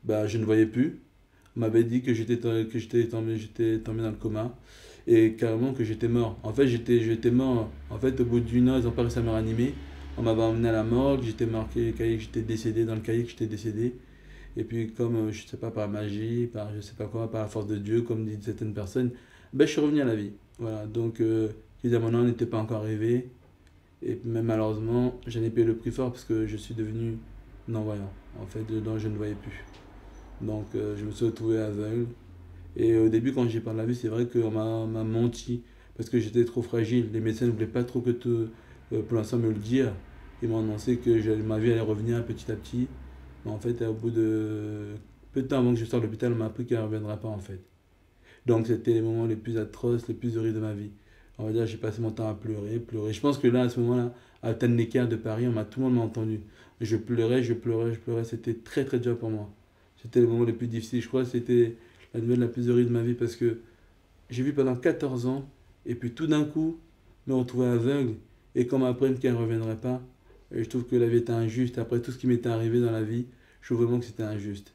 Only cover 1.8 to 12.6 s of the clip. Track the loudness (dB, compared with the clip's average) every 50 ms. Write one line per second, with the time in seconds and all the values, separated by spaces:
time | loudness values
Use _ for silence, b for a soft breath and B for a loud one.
1.8 | 4 4 2 0 2 2 0 0 2 0 -2 0 0 0 0 0 0 -2 -4 -6
2.8 | -6 0 2 2 2 2 0 -4 -2 -2 -4 -4 -6 -10 -4 -2 0 0 0 0
3.8 | -2 -4 -4 -4 -4 -4 -6 -4 -6 -4 -2 -2 -4 -4 -6 -10 B B B B
4.8 | B B B B B 6 8 8 8 6 4 2 0 0 2 2 0 0 0 -2
5.8 | -2 -2 -2 -2 0 2 2 2 2 0 -4 -6 -6 -4 2 4 4 4 4 0
6.8 | 2 4 4 4 6 2 0 2 2 4 4 6 4 4 2 0 0 -2 -8 -14
7.8 | -14 -12 -8 0 0 0 2 2 2 4 4 2 2 2 4 4 6 6 4 4
8.8 | 2 2 2 2 0 0 0 0 0 0 0 0 0 0 0 0 0 0 -2 -6
9.8 | B B B B B B -6 -2 0 2 4 4 4 4 4 2 2 4 4 2
10.8 | 2 2 4 4 4 4 4 2 0 -4 -2 0 0 0 0 -2 -4 -4 -2 -2
11.8 | 0 0 0 0 0 0 0 0 -2 -6 -6 -6 -2 -2 -4 -2